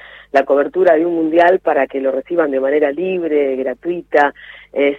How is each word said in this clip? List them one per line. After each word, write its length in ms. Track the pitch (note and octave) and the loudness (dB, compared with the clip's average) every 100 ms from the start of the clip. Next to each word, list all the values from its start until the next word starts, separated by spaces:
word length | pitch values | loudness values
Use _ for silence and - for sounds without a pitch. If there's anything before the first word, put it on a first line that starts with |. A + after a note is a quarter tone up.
| - - - | -20 -20 -4
la 120 | C#3 | -2
cobertura 500 | C#3 C#3 C#3+ F3+ F3+ | 2 0 0 0 2
de 100 | D#3 | 2
un 120 | E3+ E3 | 2 -2
mundial 420 | D#3+ E3 F3 F#3+ | 0 2 4 2
para 260 | - C#3 C3 | 0 -2 -2
que 120 | C3+ | -2
lo 120 | C3+ | -4
reciban 400 | C3 - F3 D3+ | -4 -4 -2 0
de 80 | C3+ | -2
manera 320 | C3+ D3+ D3 | 0 0 0
libre, 640 | C#3+ F#3 F#3 E3 D3 C#3 C3 | -2 -4 -4 -2 -2 -2 -2
gratuita, 800 | C3 B2+ E3+ F3 - D3+ C#3+ - - - - | -6 -6 -8 -8 -2 0 0 -2 -18 -20 -10
eh, 240 | - C#3+ | -2 -2